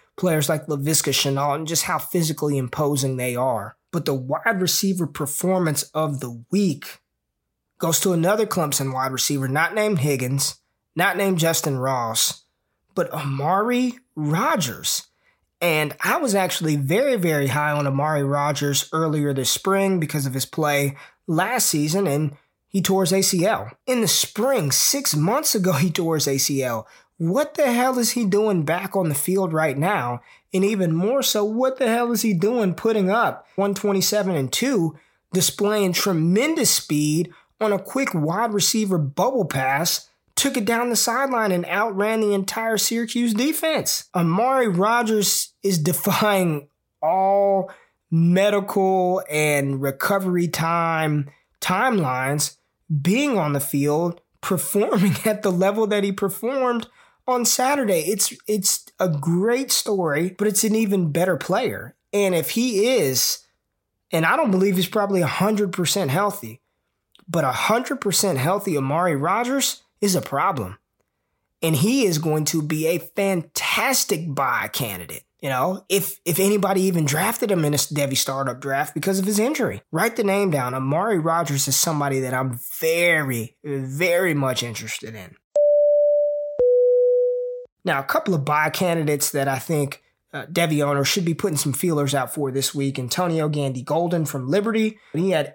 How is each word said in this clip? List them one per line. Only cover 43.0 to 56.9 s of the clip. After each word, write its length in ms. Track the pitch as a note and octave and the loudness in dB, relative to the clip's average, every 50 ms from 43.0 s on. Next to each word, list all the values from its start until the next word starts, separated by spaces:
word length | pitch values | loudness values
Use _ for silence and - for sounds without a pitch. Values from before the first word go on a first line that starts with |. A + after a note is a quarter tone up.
| A#3 A3+ - A#3+ A#3+ A#3 G#3+ | -2 -2 -2 0 0 0 0
defense? 760 | G#3 B3+ D4+ D4+ - E4 D#4+ D#4 A3 C#3+ - - - - - - | 0 0 0 0 -2 -2 -2 -2 -2 -2 -4 -4 -6 -6 -4 -2
Amari 540 | F3+ E3+ E3 E3+ G3 A#3+ C4 C4+ C4 B3 | 0 2 2 2 2 2 2 2 2 2
Rodgers 840 | A3 F3 E3+ G3 G#3+ A#3 A#3+ A#3 G#3+ A3 G#3 G3 - - - - - _ _ | 2 2 2 2 2 2 2 2 2 0 2 2 0 0 -2 -4 -6 _ _
is 160 | - G3 F#3+ | -2 0 0
defying 880 | D#3+ D3 F#3 D#3 - - G3+ E3 - A3 G#3 G3+ F#3+ F3+ E3 D3+ C#3+ - _ _ _ _ _ _ _ | 2 0 0 0 0 0 0 0 2 2 2 2 2 2 0 -2 -4 -6 _ _ _ _ _ _ _
all 720 | D3+ D#3+ F3+ F#3+ F#3+ G3 G3 G3+ G3+ G3 G3 G3 F#3+ G3 - - - _ _ _ _ _ | -2 0 2 2 2 4 4 4 4 4 2 2 0 -4 -10 -18 -20 _ _ _ _ _
medical 1120 | E3 E3 E3+ E3+ F3 F#3 G3+ G#3 G3+ G3+ F#3+ G3 - G3+ F#3+ F#3+ F#3+ F#3 F3+ F3+ F#3 F#3 - - | 2 4 4 4 4 4 4 4 2 0 0 0 0 0 2 2 2 2 2 0 0 -2 -4 -2
and 500 | D3+ D3+ D3+ D3+ D3 C#3+ C#3 C#3 C#3 C3 | -2 0 2 2 2 2 0 0 -2 -2
recovery 680 | C#3 C#3 C3+ - - - G3+ G3 F#3+ F#3 F3 F3 F3 | -2 -4 -2 -2 0 0 0 0 0 0 2 2 0
time 840 | E3 - - E3 E3 E3+ E3+ E3 E3 E3 D#3+ D#3+ D3+ D3+ D3 C#3 C#3 - _ _ _ _ _ | 0 0 -2 0 0 2 2 2 0 0 0 2 2 2 0 -2 -4 -10 _ _ _ _ _
timelines, 960 | - - F#3 G3 B3 C4 A#3 G3 D#3 B2+ B2+ B2+ C3 C3+ D3 D3+ - - - _ _ _ _ _ _ - D#3 C#3+ | -2 0 0 2 2 2 2 2 2 0 0 0 0 0 0 -2 -2 -4 -6 _ _ _ _ _ _ -4 -4 0
being 360 | C#3 F3 G3+ C4 D4 C#4+ A#3+ | 2 2 2 2 2 2 2
on 160 | G3 D#3 D3 C#3+ | 2 2 0 0
the 60 | C#3 | -2
field, 600 | C#3 - - C#3 C#3 D3 D3 D#3 F3 F3 E3+ - _ _ _ _ | -2 -2 0 0 2 2 2 2 0 0 -2 -6 _ _ _ _
performing 720 | - - G3 E3 - - - G3+ G#3+ G#4+ C#4 G3 F#3 G3 C3 - | -4 -2 -2 -2 -2 -2 0 0 2 2 2 4 4 2 2 2
<laughs> 60 | - | 0
at 180 | A3 G#3 G#3 - | -2 0 0 0
the 80 | G3+ | 0
level 360 | F3+ F3 F#3+ G3 G3+ A3+ A3 | 2 2 2 2 2 2 0
that 160 | G3+ G#3 G#3 G3 | 2 2 0 0
he 80 | G3+ | 0
performed 760 | G3 - G3 F#3 - - A3 A#3 C#4 C4+ B3+ B3 A#3+ A#3 A3+ - | -2 -2 -2 -4 -2 -4 -4 -4 -2 0 0 0 0 -2 -6 -8